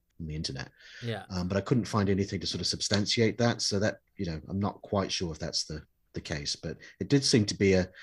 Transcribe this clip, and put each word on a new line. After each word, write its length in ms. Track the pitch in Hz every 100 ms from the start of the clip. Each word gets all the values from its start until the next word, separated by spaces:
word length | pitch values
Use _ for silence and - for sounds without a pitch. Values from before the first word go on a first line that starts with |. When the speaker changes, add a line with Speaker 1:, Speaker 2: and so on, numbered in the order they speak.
| _ _
Speaker 1:
on 80 | 80
the 80 | 76
internet. 340 | 82 95 - _ - - 120
Speaker 2:
Yeah. 180 | 107 95
Speaker 1:
Um, 180 | 92 90
but 100 | 98
I 40 |
couldn't 240 | - 135 98
find 240 | 113 98
anything 300 | 98 98 95
to 60 | 87
sort 120 | 90
of 80 | 87
substantiate 720 | 90 - 101 104 - 110 -
that. 240 | 120 113
So 180 | - 101
that, 200 | 104 - _ _
you 80 | 92
know, 140 | 78 73
I'm 100 | 95
not 220 | 101 -
quite 300 | - 101 92
sure 200 | - 90
if 80 | 76
that's 240 | 80 -
the, 180 | - 76 - _ _
the 80 | -
case, 340 | - 147 143 -
but 220 | 160 - - -
it 80 | 92
did 140 | 139
seem 220 | 135 123 104
to 100 | 87
be 180 | 98
a, 160 | 92 90 -